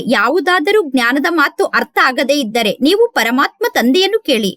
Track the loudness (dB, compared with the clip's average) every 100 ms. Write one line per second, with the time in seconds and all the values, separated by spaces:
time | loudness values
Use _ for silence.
0 | 0 0 0 0 0 0 2 0 0 -2
1 | 0 0 0 0 0 0 -2 -2 -4 0
2 | 0 0 -2 -2 -2 -2 -2 0 0 2
3 | 2 0 0 0 -2 -2 -4 0 2 2
4 | 0 -2 -2 -2 -2